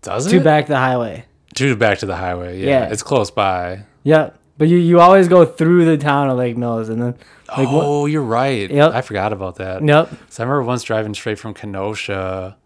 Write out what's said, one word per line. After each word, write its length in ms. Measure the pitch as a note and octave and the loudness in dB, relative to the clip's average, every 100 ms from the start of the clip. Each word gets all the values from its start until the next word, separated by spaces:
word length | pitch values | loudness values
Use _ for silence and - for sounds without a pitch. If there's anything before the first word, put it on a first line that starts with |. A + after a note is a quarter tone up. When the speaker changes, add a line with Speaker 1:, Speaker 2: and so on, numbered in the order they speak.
Speaker 1:
Does 260 | F#2+ G2 D#3 | -8 -6 2
Speaker 2:
to 100 | F#3 | 2
Speaker 1:
it? 60 | |
Speaker 2:
back 220 | D#3 D3+ D3 | 4 2 0
to 40 | |
the 40 | C#3 | -2
highway. 480 | C3 B2+ A2+ F#2 - _ _ - | 0 -2 -4 -10 -18 _ _ -4
Speaker 1:
To 200 | C3+ A2+ | -2 2
back 220 | A2 G2 | 2 2
to 60 | G2+ | -4
the 100 | F2 | -6
highway, 440 | F2+ F2+ F2+ F2+ | -6 -6 -8 -6
yeah. 60 | F#2+ C3+ A2+ | 0 0 0
Speaker 2:
Yeah. 40 | |
Speaker 1:
It's 140 | G#2+ | -6
close 280 | - C#3 G2+ | -2 -2 -2
by. 500 | - G2 F#2 F2+ F#2+ G#2 _ | -2 -2 -2 -6 -10 -16 _
Speaker 2:
Yep. 340 | C#3 D#3 - _ _ _ | 2 2 2 _ _ _
But 100 | D#3 | 2
you, 100 | F3 | 4
you 220 | E3+ F3 | 4 6
always 280 | F3 G3 F3+ | 8 8 6
go 180 | F3+ E3+ | 6 4
through 400 | - D#3+ F3 E3 | 2 2 4 4
the 120 | D#3 | 2
town 320 | D3 C#3+ C#3 | 0 0 0
of 80 | B2+ | -2
Lake 180 | B2 A#2 | -2 -4
Mills 320 | A#2+ A2+ A2 | -4 -4 -4
and 120 | A2+ | -4
then, 140 | A#2+ B2 - _ - | -4 -6 -16 _ -12
like, 180 | - C3 | -4 0
Speaker 1:
Oh, 340 | C#3+ D3 C#3+ | 0 0 0
Speaker 2:
what 40 | D3 | -2
Speaker 1:
you're 100 | D#3 | -2
right. 480 | B2+ A2+ C3+ B2 F#2+ | -2 0 0 -2 -2
Speaker 2:
Yep. 240 | C#3+ D3+ | 2 2
Speaker 1:
I 80 | D3 | 2
forgot 320 | - G#2 G2+ | -6 -4 -4
about 220 | G2+ F#2+ F2 | -4 -10 -10
that. 280 | F#2 F#2 | -10 -4
Speaker 2:
Yep. 260 | D3+ D3 E3+ - _ | 2 2 2 -8 _
Speaker 1:
So 140 | - | -10
I 40 | A#2 | -4
remember 160 | C#3+ | -4
once 200 | A#2+ B2 | -2 -6
driving 300 | - A2 G#2+ | -4 -4 -4
straight 260 | G#2 - G#2+ | -8 -8 -8
from 140 | A2+ | -10
Kenosha 1000 | G2+ G#2+ G2 G2 G#2+ - G2 F#2+ F#2+ F#2 F#2+ | -14 -12 -8 -8 -8 -8 -6 -6 -8 -10 -16